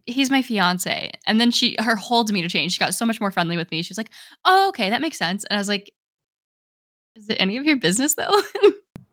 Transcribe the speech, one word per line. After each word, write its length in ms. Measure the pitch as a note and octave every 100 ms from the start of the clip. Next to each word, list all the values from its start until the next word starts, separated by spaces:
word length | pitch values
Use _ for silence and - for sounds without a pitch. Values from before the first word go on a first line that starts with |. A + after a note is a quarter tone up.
| -
"He's 240 | B3 C4
my 140 | C4+
fiance." 680 | B3 G#3 F3+ F3+ - - - - -
And 160 | A3
then 80 | A#3+
she, 260 | - B3 -
her 160 | A3+ G#3+
whole 280 | - A#3
demeanor 240 | A3 G3+ E3+
changed. 280 | F3+ D#3+ -
She 40 |
got 140 | E3
so 120 | - A3+
much 120 | A3
more 120 | G3+
friendly 260 | F#3+ E3+ E3+
with 140 | E3+
me. 100 | D#3+
She's 160 | F3 -
like, 140 | - - - _ F4+
"Oh, 240 | F#4+ G4
okay, 220 | F#4+ F#3+
that 100 | A#3
makes 160 | D#4 -
sense." 280 | E3+ G3+ -
And 120 | G3+
I 20 |
was 80 | G3+
like, 240 | G3+ - _ _ _ _ _ _ _ _ _ _ _ _ A3
"Is 120 | G#3
it 80 | -
any 160 | F#3+ A#3+
of 80 | D4
your 120 | C4+
business, 360 | F3 G#3 C#4+ -
though?" 260 | - G4+ - -
<laughs> 80 | G#4 - _ - -